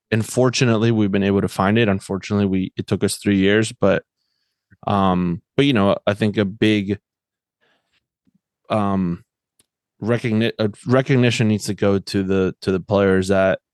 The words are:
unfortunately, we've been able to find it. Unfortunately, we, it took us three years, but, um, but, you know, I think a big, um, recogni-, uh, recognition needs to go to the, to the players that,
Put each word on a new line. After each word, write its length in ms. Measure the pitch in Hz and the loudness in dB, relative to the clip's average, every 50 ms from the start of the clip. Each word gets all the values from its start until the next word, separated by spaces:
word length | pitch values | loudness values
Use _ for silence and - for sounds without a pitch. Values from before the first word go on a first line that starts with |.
| _ _ | _ _
unfortunately, 800 | 113 110 107 - - 120 127 127 123 - 131 123 113 107 110 117 | -4 -4 -4 -4 -2 0 0 0 2 0 0 2 2 2 2 0
we've 220 | 117 107 107 101 95 | 2 2 0 0 0
been 100 | 101 98 | 0 0
able 200 | 98 98 101 95 | 2 0 0 0
to 60 | - | -2
find 280 | - - 98 98 107 | -2 0 2 2 4
it. 100 | 113 120 | 2 2
Unfortunately, 600 | 101 98 95 - - 101 95 - - 107 101 101 | 2 0 -2 -4 -6 -8 -8 -6 -4 -2 0 0
we, 260 | 98 95 95 95 - - | 0 0 -2 -4 -4 -6
it 100 | - 92 | -10 -6
took 180 | - 107 90 104 | -4 -4 -2 -2
us 120 | 98 - | -4 -4
three 200 | - - 107 101 | -2 -2 0 2
years, 360 | 98 95 98 101 110 113 - 123 | 2 4 4 4 2 2 0 -4
but, 320 | _ - 98 90 78 - _ _ _ _ _ _ _ _ _ _ _ _ _ - _ - | _ 0 0 0 0 -4 _ _ _ _ _ _ _ _ _ _ _ _ _ -20 _ -6
um, 560 | - 107 98 98 95 92 90 90 87 85 85 _ _ _ | -2 0 0 2 2 0 0 0 -2 -4 -6 _ _ _
but, 120 | - 143 | 0 0
you 80 | 143 135 | 2 2
know, 220 | 107 98 101 - - _ | 2 2 2 0 0 _
I 80 | - 104 | -4 -2
think 240 | 98 113 107 98 110 | 0 -2 -2 0 -2
a 80 | 104 | -2
big, 520 | 95 98 113 113 107 107 104 101 95 101 - _ _ _ _ _ _ _ _ _ _ _ _ _ _ _ _ _ _ _ _ _ _ _ _ _ _ _ _ _ _ _ _ _ _ | -2 -2 0 0 2 2 0 -2 -4 -6 -8 _ _ _ _ _ _ _ _ _ _ _ _ _ _ _ _ _ _ _ _ _ _ _ _ _ _ _ _ _ _ _ _ _ _
um, 520 | - 110 104 101 98 95 95 87 87 85 - _ _ _ _ _ _ _ _ _ _ _ _ _ _ _ - | -4 -4 -2 -2 -2 -2 -2 -2 -4 -6 -10 _ _ _ _ _ _ _ _ _ _ _ _ _ _ _ -4
recogni-, 500 | 104 120 117 - 120 107 107 113 117 - - | -2 -2 -2 -2 -2 0 0 0 -2 -2 -2
uh, 100 | 110 104 101 - - | -4 -4 -4 -6 -4
recognition 640 | - 123 131 131 - 143 127 123 123 110 - 120 107 | 0 0 2 2 2 2 2 2 2 2 2 0 0
needs 180 | 107 101 - | 0 -2 -2
to 80 | - 101 | -6 -6
go 240 | - - 101 98 98 | -2 0 0 0 0
to 240 | 90 - - 101 98 | -2 -2 -4 -4 -2
the, 320 | 92 98 95 92 92 - _ - | 0 0 0 0 -2 -4 _ -4
to 100 | - 95 | -2 -2
the 80 | 92 | -2
players 480 | - - 104 101 101 98 95 95 92 92 | -2 0 0 2 4 4 2 2 2 0
that, 320 | 98 95 95 95 82 - _ _ | 0 2 2 0 0 -2 _ _